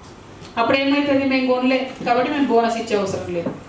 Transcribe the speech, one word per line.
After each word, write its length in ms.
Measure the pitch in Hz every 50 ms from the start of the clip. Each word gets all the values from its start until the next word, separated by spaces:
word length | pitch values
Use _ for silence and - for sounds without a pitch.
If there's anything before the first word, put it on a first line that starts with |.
| - - - - - - - - - - - 233
అప్పుడు 200 | 233 247 277 277
ఏమవుతుంది? 480 | 277 277 277 285 285 285 269 262 277
"మేము 280 | 262 262 262 254 254 254
కొనలే 360 | 247 254 262 262 254 254 - - - -
కాబట్టి 260 | 247 240 254 - 302
మేము 140 | 294 285 262
బోనస్ 320 | 214 233 233 226 226 226 226
ఇచ్చే 200 | 220 - 214 202
అవసరం 360 | 196 190 185 180 - 180 175
లేదు." 160 | 170 165 - - - -